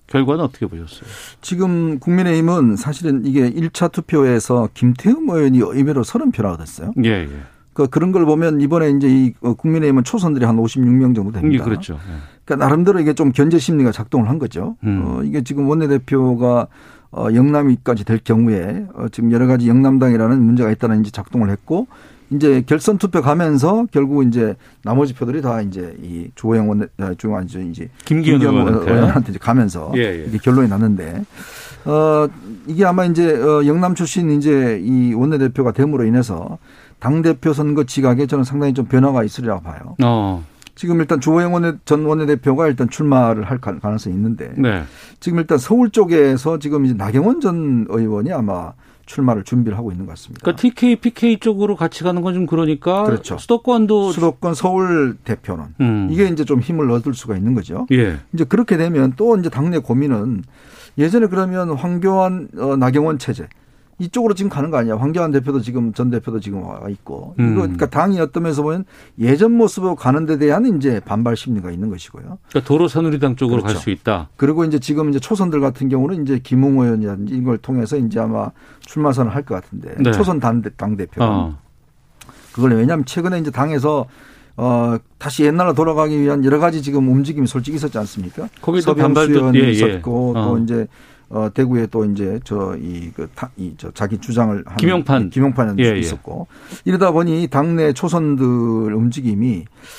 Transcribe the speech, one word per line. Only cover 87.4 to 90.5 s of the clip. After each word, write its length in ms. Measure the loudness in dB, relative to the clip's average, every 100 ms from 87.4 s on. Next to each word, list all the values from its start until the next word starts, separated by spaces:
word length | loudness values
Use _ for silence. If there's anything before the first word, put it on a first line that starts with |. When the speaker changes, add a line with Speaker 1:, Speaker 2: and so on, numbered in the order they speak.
| -2
Speaker 2:
솔직히 300 | -2 -6 -6
있었지 220 | -4 -6
않습니까? 500 | -6 -8 -10 -10 -12 -8
Speaker 1:
거기도 300 | -4 0 0
Speaker 2:
서병수 100 | 2
Speaker 1:
반발도, 360 | 2 4 4 4
Speaker 2:
의원이 200 | 4 4
Speaker 1:
예, 60 |
예. 60 | 4
Speaker 2:
있었고, 640 | 4 2 0 -4 -2 -2
Speaker 1:
어. 100 | 0
Speaker 2:
또 140 | 0